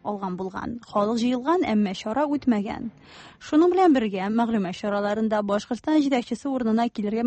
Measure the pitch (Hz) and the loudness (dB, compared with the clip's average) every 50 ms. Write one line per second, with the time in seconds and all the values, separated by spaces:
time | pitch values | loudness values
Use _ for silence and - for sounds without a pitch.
0 | - - 208 196 196 190 185 180 185 190 190 - - - 233 240 - - - 208 | -8 -8 -8 -6 -6 -6 -6 -6 -8 -8 -8 -8 -8 -8 -10 -10 -10 -6 -2 -2
1 | 202 214 233 226 226 247 254 247 247 285 339 370 294 - 220 208 208 190 190 - | 0 0 0 0 0 0 0 -2 0 0 0 0 2 2 2 2 2 0 -2 -6
2 | - 214 220 262 302 285 294 277 - 262 233 208 196 214 - - - 220 - - | -8 -6 -2 -2 0 0 -2 -2 0 0 0 0 0 -4 -6 -8 -10 -10 -12 -14
3 | - - - - - - - - - - 302 302 339 359 359 370 381 349 277 262 | -20 -20 -20 -20 -20 -20 -20 -20 -8 0 4 4 4 6 6 6 6 6 6 6
4 | 226 214 190 185 185 202 220 233 233 226 226 214 190 175 180 - - 208 202 202 | 4 0 -2 -2 -2 -2 0 0 0 0 0 0 -2 -2 -4 -6 -4 -2 -2 -2
5 | 208 202 208 214 220 214 214 214 208 202 202 208 - - 247 214 - 311 311 311 | 0 -2 0 0 0 0 0 0 0 0 0 -2 -2 -4 -6 -4 -2 2 2 4
6 | 277 277 262 240 233 - 240 - - 277 269 262 254 220 214 226 233 240 - 240 | 4 4 2 0 0 -2 -6 -6 -4 -4 -4 -2 0 2 2 2 0 0 -2 -4
7 | 202 208 214 226 233 | -4 -2 0 0 2